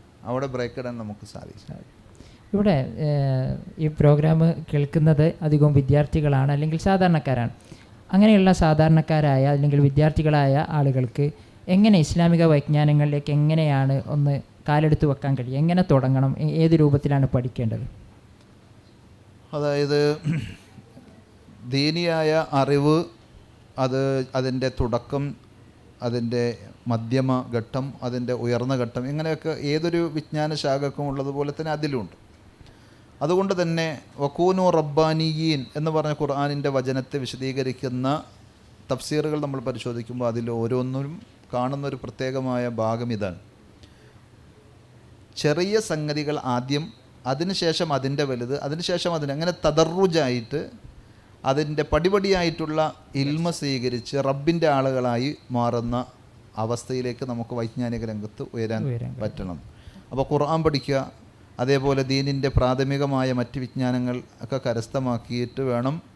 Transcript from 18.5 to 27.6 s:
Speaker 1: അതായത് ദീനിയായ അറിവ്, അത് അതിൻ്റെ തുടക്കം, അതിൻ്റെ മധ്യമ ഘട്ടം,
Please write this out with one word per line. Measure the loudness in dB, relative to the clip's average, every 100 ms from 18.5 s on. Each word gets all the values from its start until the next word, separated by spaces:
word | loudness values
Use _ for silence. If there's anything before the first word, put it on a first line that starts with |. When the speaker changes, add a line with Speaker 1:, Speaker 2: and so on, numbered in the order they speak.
| -20 -20 -20 -20 -20 -20 -20 -20 -20 -10 -4
Speaker 1:
അതായത് | 0 0 2 2 2 0 -2 -4 -6 -14 -20 -20 -20 -20 -20 -20 -20 -20 -20 -18 -6
ദീനിയായ | -2 -2 0 -2 0 2 0 0 0
അറിവ്, | 2 2 4 2 0 -12 -20 -20 -20 -20 -16 -4
അത് | -2 0 0 -2 -2 -4
അതിൻ്റെ | -2 -2 -4 -2
തുടക്കം, | -2 -2 -4 -4 -4 -8 -20 -20 -20 -20 -20 -8 -4
അതിൻ്റെ | -4 -2 -2 -2 -6 -16 -12 -4
മധ്യമ | -4 0 0 0 -2 -2
ഘട്ടം, | -6